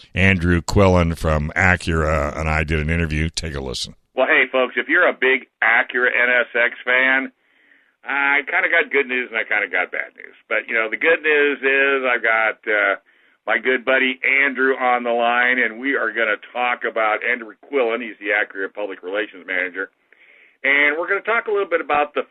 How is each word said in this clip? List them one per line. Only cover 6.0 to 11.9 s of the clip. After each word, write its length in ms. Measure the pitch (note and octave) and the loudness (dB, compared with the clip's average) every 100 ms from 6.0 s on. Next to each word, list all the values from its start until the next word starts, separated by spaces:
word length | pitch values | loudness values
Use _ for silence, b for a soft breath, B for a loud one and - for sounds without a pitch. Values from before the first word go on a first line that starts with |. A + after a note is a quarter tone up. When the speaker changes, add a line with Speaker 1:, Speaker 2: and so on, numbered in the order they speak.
| B2 | 0
Speaker 2:
N 220 | A#2+ B2 | 2 2
S 180 | B2 A#2 | 2 0
X 220 | A#2 A#2+ A#2+ | 0 0 -2
fan, 480 | B2 B2+ C3 C3 C3 b b b b b b b | -2 2 2 0 -2 b b b b b b b
I 380 | A#2 C#3 C#3 C#3+ C3+ | -6 -2 0 0 0
kinda 200 | F3 F3+ | -2 2
got 200 | E3+ D3 | 0 2
good 160 | C#3 B2+ | 0 0
news 220 | B2+ A#2+ | -4 -4
and 100 | A2+ | -6
I 60 | |
kinda 240 | G#2+ G#2+ G2 | -2 -2 -2
got 240 | F#2 F2 | -2 -2
bad 240 | D2+ B1 - | -6 -10 -16
news. 180 | - - _ | -20 -20 _
But, 180 | A2 A#2 | -4 -2
you 60 | |
know, 140 | A#2 A2+ | -2 -2
the 80 | A2 | 0
good 260 | D#3+ E3 | 2 2
news 360 | D3+ D3+ C#3+ C3+ | 2 2 2 0
is 460 | C3+ C3+ C#3 | 0 2 2